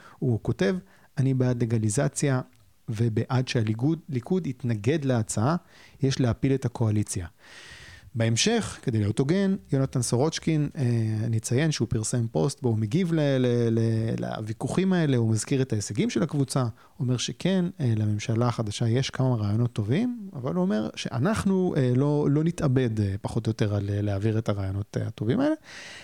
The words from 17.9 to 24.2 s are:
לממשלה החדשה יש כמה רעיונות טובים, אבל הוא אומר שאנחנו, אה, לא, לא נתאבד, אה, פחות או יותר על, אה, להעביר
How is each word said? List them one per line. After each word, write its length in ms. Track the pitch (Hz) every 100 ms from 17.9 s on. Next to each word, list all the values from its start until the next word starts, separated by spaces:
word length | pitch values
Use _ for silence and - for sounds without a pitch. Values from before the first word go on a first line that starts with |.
| 107
לממשלה 500 | 107 104 - 113 120
החדשה 420 | 120 104 - 117
יש 220 | 127 131
כמה 240 | - 131
רעיונות 380 | 117 104 107 120
טובים, 580 | - 104 156 247 240 196
אבל 220 | 139 127
הוא 80 | 175
אומר 280 | 185 214 220 -
שאנחנו, 800 | - 120 165 214 196 185 180 -
אה, 160 | 127 123
לא, 300 | 143 147 151
לא 140 | 147
נתאבד, 560 | 165 - 151 127 123 107
אה, 140 | 98 98
פחות 240 | - 120 110
או 40 |
יותר 240 | 107 107
על, 160 | 104 101
אה, 120 | 101
להעביר 360 | 104 98